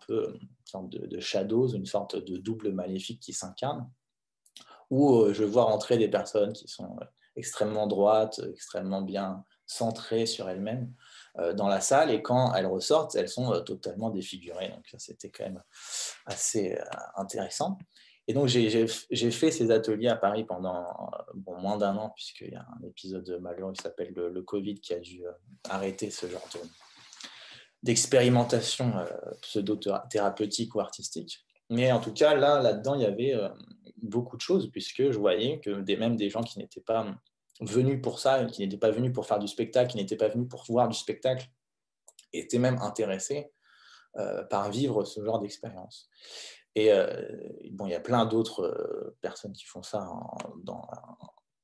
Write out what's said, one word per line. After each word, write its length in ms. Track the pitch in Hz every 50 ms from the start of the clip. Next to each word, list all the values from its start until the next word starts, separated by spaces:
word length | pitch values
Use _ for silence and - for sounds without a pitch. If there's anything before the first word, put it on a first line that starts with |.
| -
peu, 220 | - 113 110 110
euh, 60 | - - -
une 260 | - - - _ _
sorte 240 | - - 95 92 -
de, 180 | - - -
de 120 | - - -
shadows, 500 | - - - 101 98 101 110 120 131 120
une 180 | 110 98 92
sorte 280 | - - 101 98 - -
de 220 | 90 90 95 90
double 340 | 95 95 110 113 110 107 104
maléfique 480 | 95 92 87 92 92 95 95 - 117 -
qui 140 | - - 107
s'incarne, 560 | - - 98 98 - 123 139 - 127 123 - - _ _ _ _ _ _ _ _ _ _ _ _ - - - - - _ _
où, 240 | 131 131 143 143 127
euh, 180 | 117 110 101 101
je 100 | 107 110
vois 200 | 101 107 123 117
rentrer 340 | 110 107 107 - - 123
des 120 | 113 110 101
personnes 440 | 101 98 - - - 107 101 101 -
qui 140 | - -
sont, 280 | - - - - 95 98 -
euh, 40 | - - _ _ _ _ _
extrêmement 520 | - - - - - 107 107 107 107 107
droites, 520 | 101 104 95 101 104 110 110 110 107 - - - - -
extrêmement 480 | - - - - 101 95 95 98 98
bien 420 | 98 92 95 98 98 95 95 98 - _ _ _ _
centrées 600 | - - - 117 113 113 - - - 113 113 113
sur 200 | 110 - - 98
elles-mêmes, 460 | 92 92 95 98 107 117 131 123 - - - _ - - - - - - -
euh, 140 | 85 85 92
dans 140 | 101 101
la 140 | 101 98 95
salle, 300 | - - 135 143 160 147
et 100 | 113 107
quand 320 | - - 123 127 127 - -
elles 140 | 95 95
ressortent, 480 | 92 95 92 - - 147 160 156 - -
elles 140 | - 90 -
sont, 220 | - 120 127 123
euh, 100 | 101 -
totalement 500 | - - 101 92 - 95 87 98 113 110
défigurées. 580 | - 95 92 - - 95 87 87 82 90 95 -
Donc, 180 | - - -
ça, 120 | - - -
c'était 320 | - - 90 - - 95
quand 140 | - - -
même 180 | 101 95 90 - _ - - - - - - - - - - -
assez, 480 | - 98 - - - - 110 98 90 -
euh, 80 | - - - - - - - -
intéressant. 640 | 95 98 - - 107 92 90 - - 147 185 196 - - - _ - - - _ _ _
Et 60 | - 113
donc, 120 | 139 143
j'ai, 220 | 123 120 123 117 107
j'ai, 160 | 107 113 113 113 - - - -
j'ai 220 | 117 113 117 117
fait 180 | 113 - 160 160
ces 220 | 160 - 120 113
ateliers 360 | 113 110 110 113 107 104 117
à 80 | 120 117
Paris 280 | - 98 98 104 110 110
pendant, 400 | - 90 90 92 92 92 87 90
euh, 500 | 87 - - - - - - - - -
bon, 240 | - 95 92 87
moins 200 | 90 90 98 104
d'un 180 | 104 101 98 98
an, 140 | 104 110 107
puisqu'il 400 | - - - - - - 101 -
y 40 | -
a 60 | - - - - -
un 80 | -
épisode 520 | 90 92 - - 95 95 92 90 90 90 87
malheureux 320 | 90 87 87 90 95 95 95
qui 80 | -
s'appelle 320 | - 87 - - 90 87 92
le, 140 | 90 87 87
le 140 | 90 92 92
covid 320 | - - 101 98 104 104
qui 180 | 98 - - 87
a 60 | 87
dû, 260 | 87 87 90 90 87
euh, 60 | 87 87 - _ - - - -
arrêter 440 | - 95 95 98 98 95 - 110 101
ce 160 | - - -
genre 200 | 90 90 90 - - -
de, 60 | 87 - - - - - - - - - - - - - - - - - - - - - _ _ _
d'expérimentation, 1160 | - 123 117 - - - 139 127 123 123 123 120 117 - 127 113 110 - - - 131 120 104
euh, 80 | 92 85 - - - - - - -
pseudo-thérapeutique 1300 | - - - 107 101 101 107 101 - 101 98 - - - - 104 101 98 98 - 107 101 - - 113 - -
ou 40 | 107
artistique. 640 | 92 - - - 98 - - 82 - - - - _ _ _ _ _ -
Mais 200 | 117 117 127 127
en 80 | 123 113
tout 140 | - 113 107
cas, 220 | - - 151 151
là, 260 | 139 139 143 147 139
là-dedans, 320 | 127 113 104 104 117 135 143
il 80 | 139
y 40 | 117
avait, 280 | 101 98 110 123 139 131
euh, 160 | 110 101 95 - - - - - - _ - - 107
beaucoup 360 | 113 104 104 120 123 - -
de 40 | 113
choses, 280 | - - 180 185 123 -
puisque 400 | - 98 - - - - 131 139
je 80 | 120
voyais 420 | 104 101 98 90 95 110 131 156 -
que 220 | - 104 101 101
des, 160 | 95 98 98
même 180 | 92 110 117 117
des 140 | 104 101 98
gens 140 | - 110 117
qui 160 | - - 101
n'étaient 220 | 98 - - -
pas 240 | - - 113 113 110 101 95 - _ _ _ _ _ _ _ -
venus 380 | - 98 107 123 131 135 139 127
pour 200 | 123 117 - -
ça, 260 | - 131 135 131 120
qui 160 | 113 - -
n'étaient 160 | 101 98 104
pas 140 | 101 113 110
venus 200 | 104 117 127 123
pour 140 | 123 - 104
faire 140 | - 110 104
du 80 | 104
spectacle, 440 | 101 - - 113 113 - 127 123 123
qui 60 | -
n'étaient 180 | 110 98 98 110
pas 140 | - 110 107
venus 180 | 107 120 123
pour 160 | 123 - - -
voir 200 | - 117 123 123
du 80 | 117 110
spectacle, 540 | - - - 107 - - 131 131 127 - - _ _ _ _ _ _ _ _ _ _ _ - - - - _
étaient 280 | - - - - - 120
même 180 | 123 127 127
intéressés, 720 | 120 101 104 - - 110 101 95 95 - - 139 147 147 - _ _ _ _ _ _ _ - - - _ _ -
euh, 260 | 107 98 98 98 95 -
par 260 | - - 101 101 104
vivre 340 | 101 123 143 131 107 107 95
ce 220 | - - 107 104
genre 140 | 110 113 107
d'expérience. 720 | 101 101 - - - 113 98 92 95 - - - - _ _ _ - - - - - - - - _ _ -
Et, 180 | 110 107 110 101
euh, 340 | 95 - - - - - - - - - - - - - -
bon, 160 | - 98 104
il 40 | 95
y 40 | 87
a 40 | 85
plein 260 | - - 123 120 113
d'autres, 380 | 110 110 113 110 110 - - 90
euh, 540 | 87 - - - - - - - - - _
personnes 300 | - 90 - - - 101
qui 140 | 95 - -
font 180 | - - 92 90
ça 240 | - - 104 95
en, 300 | 90 87 92 - - - - - - - 80 92
dans, 240 | 92 92 - - - - - - - - - - - - _ _ _ _ _